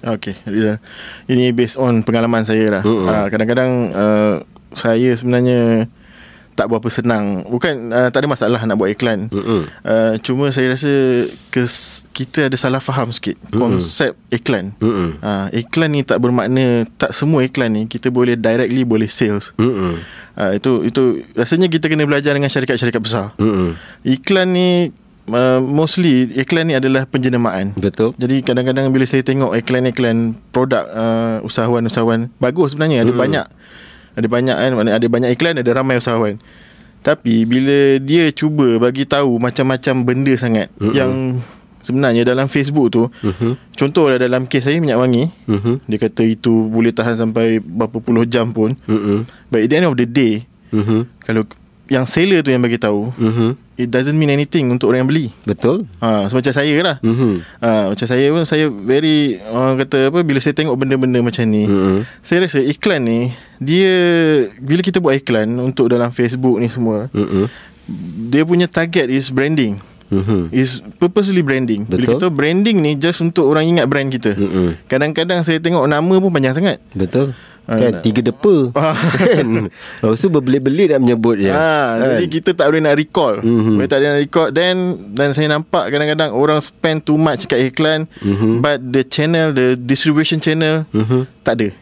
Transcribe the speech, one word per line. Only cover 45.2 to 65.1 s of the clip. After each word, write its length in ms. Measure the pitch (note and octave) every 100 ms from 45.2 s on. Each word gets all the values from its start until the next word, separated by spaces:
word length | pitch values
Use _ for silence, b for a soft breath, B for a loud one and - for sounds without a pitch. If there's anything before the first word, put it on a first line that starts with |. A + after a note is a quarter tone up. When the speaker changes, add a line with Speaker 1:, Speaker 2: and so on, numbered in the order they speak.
| D#3 - -
Speaker 2:
Mhm. 380 | G#2 A2 B2+
Speaker 1:
dia 140 | - G#2+
kata 240 | A2 -
itu 240 | A2+ A2 B2 A2+ A2
boleh 240 | A2+ A#2
tahan 300 | A#2 A#2 A2+
sampai 400 | A2+ A2 A2+ A2+
berapa 400 | F#2+ F2+ A2+ A2+
puluh 240 | A2+ A#2
jam 260 | A#2 A#2+ A2+
pun. 300 | A2+ A2 C3 -
Speaker 2:
Mm-mm. 420 | A2 G2+ G#2 A#2 B B
Speaker 1:
But 120 | A#2
at 80 | A2
the 80 | D3+
end 100 | F3+
of 80 |
the 140 | B2 A#2+
day, 400 | B2 A#2+ G#2+ A#2+ _ _
Speaker 2:
Mhm. 400 | A2 G#2 A2 B2 -
Speaker 1:
kalau 240 | - A2 G#2+ - - _ -
yang 180 | C3
seller 380 | B2+ - F#3 F3+
tu 80 | C#3
yang 100 | B2+
bagi 220 | B2 A#2
tahu, 320 | A2+ G#2 A2+
Speaker 2:
Mhm. 400 | B2 A2+ A#2 A2+ C3+ - -
Speaker 1:
it 100 | A#2+
doesn't 320 | B2 C3+ D#3
mean 140 | D3+
anything 340 | C#3 C#3+ F3 C3
untuk 220 | B2 A2
orang 160 | B2+ C3
yang 60 |
beli. 160 | D3+ B2+ -
Speaker 2:
Betul. 420 | - G#2 A#2 F3 D#3+ F2
Speaker 1:
Ha, 260 | A#2 G#2+ G2+
so 80 |
macam 160 | B2+ C3
saya 240 | C3+ D3 D3
lah. 180 | F3+ C#3
Speaker 2:
Mhm. 460 | A2+ A#2 B2 F#2 E2 B
Speaker 1:
Ha, 100 | A#2 A2 G2
macam 200 | G2 A#2
saya 180 | B2+ C#3
pun, 140 | D#3+
saya 220 | D#3+ D3+ D#3
very, 720 | G#2 G2 C3+ D#3+ D3+ C#3+ G2 G#2+
orang 320 | A2+ C3 C3
kata 320 | C3+ C#3 C3+
apa, 100 | E3+
bila 180 | E3 C#3
saya 160 | C3+ D3
tengok 180 | D#3
benda-benda 480 | B2 C3+ C3+ C3 B2
macam 240 | A#2+ - A2+
ni, 240 | G#2+ G#2
Speaker 2:
Mhm. 320 | G2 F#2+ F#2+ A#2 B
Speaker 1:
saya 220 | - F3
rasa 160 | F3+ C#3+
iklan 440 | C3 D3 G#3+ E3
ni, 160 | A#2+ A#2 B2 B2 B B
dia, 380 | C3+ E3+ F#3+ F#3 F3 E3+ D#3+ D3+ A2 G#2
bila 240 | C3 E3
kita 160 | F#3 F#3+
buat 160 | E3